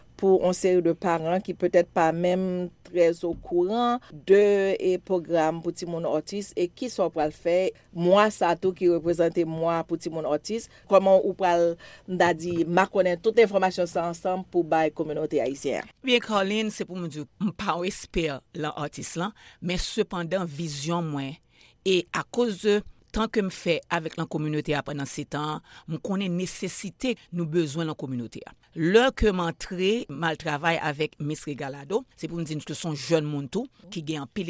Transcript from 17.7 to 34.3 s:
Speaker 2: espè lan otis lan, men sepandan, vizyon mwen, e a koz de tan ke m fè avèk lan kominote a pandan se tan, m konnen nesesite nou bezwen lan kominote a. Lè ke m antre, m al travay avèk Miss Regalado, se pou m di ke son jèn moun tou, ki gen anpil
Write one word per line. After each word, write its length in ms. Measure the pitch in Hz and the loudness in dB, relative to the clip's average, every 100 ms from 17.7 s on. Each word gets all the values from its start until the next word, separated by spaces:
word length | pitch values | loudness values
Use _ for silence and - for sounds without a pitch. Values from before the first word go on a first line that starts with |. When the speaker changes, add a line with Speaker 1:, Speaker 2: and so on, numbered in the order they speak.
| 165 | -4
Speaker 2:
espè 460 | 180 - - - 156 135 _ | -4 -6 -6 -4 -4 -6 _
lan 260 | 170 151 - | -8 -6 -6
otis 360 | 151 - - 165 | -8 -8 -10 -6
lan, 140 | 185 - - - | -6 -8 -20 -10
men 220 | 175 180 | -6 -4
sepandan, 640 | - - 202 185 165 185 175 | -4 -2 -4 -4 -4 -2 -4
vizyon 640 | 139 165 143 147 175 160 | -6 -8 -6 -2 -2 -2
mwen, 260 | 143 139 139 _ _ _ _ | -6 -8 -12 _ _ _ _
e 200 | - 185 - - | 0 0 0 -6
a 80 | |
koz 380 | - - 240 185 | -6 -2 -2 0
de 160 | 214 208 - - _ | 0 0 -2 -18 _
tan 160 | - 220 | -4 -2
ke 140 | 233 190 | -2 -2
m 60 | |
fè 240 | - - 156 - | -2 -2 -2 0
avèk 220 | 170 160 - | -4 -4 -8
lan 120 | 160 | -6
kominote 440 | 160 151 151 147 | -4 -2 -2 -2
a 80 | 143 139 | -4 -4
pandan 240 | 147 139 | -6 -8
se 160 | - 139 | -8 -8
tan, 300 | 147 151 156 - - - | -6 -6 -8 -12 -20 -10
m 140 | 160 | -8
konnen 320 | - 190 196 | -4 -4 -2
nesesite 800 | 175 185 - 190 - 196 - 254 233 - | -4 -4 -6 -6 -6 -10 -6 -4 -4 -6
nou 120 | 170 165 | -6 -2
bezwen 400 | 170 156 147 160 | 0 0 -2 -6
lan 80 | 151 | -6
kominote 440 | 139 127 117 - - | -6 -6 -8 -12 -18
a. 60 | - _ | -20 _
Lè 300 | - 165 208 262 | -2 4 6 4
ke 160 | 254 214 | 2 2
m 140 | 185 | 2
antre, 480 | 170 165 - 180 185 226 - | -2 -4 -8 -2 0 0 -4
m 140 | 139 165 | -4 -4
al 140 | 156 | -4
travay 380 | 160 147 165 165 | -4 -2 -2 -2
avèk 380 | 156 143 151 - | -2 -4 -4 -4
Miss 240 | 147 151 - | -6 -6 -6
Regalado, 540 | 143 139 139 139 208 262 - | -8 -8 -10 -6 -6 -6 -12
se 80 | 156 | -10
pou 160 | 170 | -6
m 60 | 156 | -6
di 100 | 151 - | -6 -8
ke 80 | |
son 240 | 151 170 147 | -8 -6 -6
jèn 300 | 135 165 147 | 0 0 0
moun 180 | 147 139 | -4 -4
tou, 240 | 190 262 _ 170 | -6 -6 _ -14
ki 80 | 185 | -10
gen 220 | 147 156 | -8 -8
anpil 260 | 139 | -8